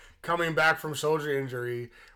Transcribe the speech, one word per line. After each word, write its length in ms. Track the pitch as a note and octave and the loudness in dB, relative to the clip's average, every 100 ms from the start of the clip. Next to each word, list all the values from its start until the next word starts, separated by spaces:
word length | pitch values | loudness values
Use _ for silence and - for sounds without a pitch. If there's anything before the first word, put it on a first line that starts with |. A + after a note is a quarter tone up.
| - - | -20 -10
coming 320 | - E3+ E3 D#3+ | -2 0 0 4
back 240 | D#3+ E3 | 4 2
from 160 | D#3 C#3 | -2 -2
shoulder 420 | D3+ D#3+ D3 C#3 | 2 2 0 -2
injury 540 | C3+ B2 A#2+ A#2+ A#2+ - - | -2 -4 -4 -6 -8 -14 -20